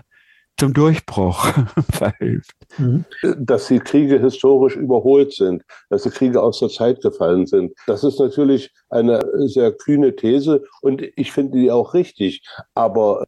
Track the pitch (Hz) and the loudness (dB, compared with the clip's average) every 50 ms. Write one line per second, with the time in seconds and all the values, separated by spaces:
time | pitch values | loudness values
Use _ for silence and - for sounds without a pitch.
0 | - _ _ _ _ _ _ _ _ _ _ - 139 135 123 143 151 160 160 - | -6 _ _ _ _ _ _ _ _ _ _ -2 -2 0 2 2 2 2 2 0
1 | - - - 104 95 90 90 - - - - 147 120 101 - 165 - - - - | -4 -6 -4 -2 -2 -2 -2 -2 -2 -2 0 0 -2 -2 -2 -4 -4 -2 -2 -2
2 | - 104 - - 104 120 113 - - _ - _ _ _ - - 135 123 123 156 | -2 -4 -4 -4 -4 -4 -4 -6 -8 _ -20 _ _ _ -6 -4 -2 0 0 -2
3 | 156 - - - - - - 147 127 120 123 110 - - 131 117 - - - 143 | -4 -6 -10 -6 -4 -4 -4 -4 -2 -2 -2 0 0 0 0 0 0 2 2 2
4 | 151 139 139 127 117 131 123 - - 135 139 131 135 131 - - 151 127 127 113 | 4 4 2 4 2 2 0 2 2 4 4 4 4 2 0 -2 -2 0 0 2
5 | 107 131 139 143 139 139 - - 98 92 90 85 _ _ - - _ - 101 98 | 2 4 4 4 4 2 0 -2 -2 -2 -2 -4 _ _ -20 -18 _ -4 -4 -2
6 | - 107 - - 135 127 120 117 107 117 104 - 127 104 - - 113 120 127 - | -2 -4 -4 -2 -2 0 0 2 0 0 -2 -2 -4 -4 -4 -2 -2 -2 0 0
7 | - 101 - - 82 82 90 92 90 - 104 95 90 90 - _ - - 104 101 | -2 -4 -2 -2 -2 0 0 0 0 0 0 0 0 -2 -8 _ -6 -4 -4 0
8 | - 139 139 - 139 123 - 147 139 139 139 131 - - _ _ _ - - 117 | 0 -2 0 0 0 0 0 0 0 2 2 0 -2 -6 _ _ _ -6 -2 0
9 | 117 120 117 107 - - - 147 143 123 - 131 120 110 - - - - 147 143 | 2 2 2 0 -2 -2 -2 -2 -2 -2 0 0 0 0 0 -2 -2 0 2 2
10 | 143 127 - - - 113 127 143 139 160 151 139 139 - _ _ - 143 135 139 | 2 2 0 0 -2 0 0 0 0 0 0 0 -2 -6 _ _ -2 -2 -2 -4
11 | - - - - 131 - - 151 139 135 135 127 127 117 120 120 113 - - 180 | -6 -10 -6 -8 -6 -6 -4 -4 -4 -2 0 2 2 2 2 0 0 0 0 -2
12 | 175 - - - 101 92 - - _ - - - - _ - 113 117 110 95 113 | -2 -2 -4 -4 -4 -4 -4 -6 _ -20 -20 -20 -16 _ -4 -2 -2 0 0 2
13 | 107 104 98 - - | 2 2 0 -2 -4